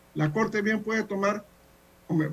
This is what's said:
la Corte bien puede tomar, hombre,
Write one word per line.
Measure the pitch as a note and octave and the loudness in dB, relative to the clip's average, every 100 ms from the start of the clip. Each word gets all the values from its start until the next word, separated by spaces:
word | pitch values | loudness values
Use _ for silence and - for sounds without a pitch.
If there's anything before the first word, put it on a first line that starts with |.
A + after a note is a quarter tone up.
| _ | _
la | D3+ D3+ | -2 0
Corte | A3 A3 G#3+ | 2 0 0
bien | G#3 A3 | 0 0
puede | G#3+ A3 | 0 -2
tomar, | G#3+ G3 G3+ G#3 - - - - _ - - | -2 0 0 0 -8 -20 -20 -20 _ -18 -2
hombre, | D#3+ D3+ | 0 0